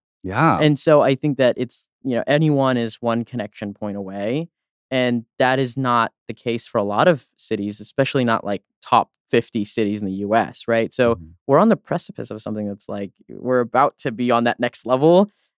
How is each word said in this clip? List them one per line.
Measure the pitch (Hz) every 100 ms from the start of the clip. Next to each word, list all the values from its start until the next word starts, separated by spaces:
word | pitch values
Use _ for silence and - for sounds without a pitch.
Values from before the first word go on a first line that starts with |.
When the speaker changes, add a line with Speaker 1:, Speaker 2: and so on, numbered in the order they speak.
| _ _
Speaker 1:
Yeah. | 92 104 160 101
Speaker 2:
And | 151 143
so | - 147
I | 127
think | 139 151 135
that | 127 -
it's, | 123 - - _
you | 135 117
know, | -
anyone | 147 156 143 135 123
is | 117 -
one | 117 117 113
connection | 120 104 - 104 101
point | 104 101
away. | 95 98 104 139 170 _ _ _ _
And | 131 123 120 113 -
that | 127 131
is | 127 127
not | 127 120 113 - -
the |
case | 110 123 117 -
for | 117
a |
lot | 101 104 165
of | 143 - _
cities, | - 107 101 101
especially | 107 - 135 139
not, | 120 113
like, | 98 101 - _
top | - 117 - _ _
fifty | 120 - 117 104
cities | - 104 104
in | 101
the |
U | 95 101 110
S, | 101 - -
right? | 113 113
So | - 120 107
Speaker 1:
Mm-hmm. | 80 - -
Speaker 2:
we're | 143
on | 220
the | 208
precipice | - 170 - - 113
of | 110
something | 110 107 104
that's, | 101 -
like, | 104 101 - -
we're | - 123 127
about | 120 123 147 -
to | 139
be | 110 123
on | 117 117
that | -
next | 120 - 113
level | 131 156 175 202 _ _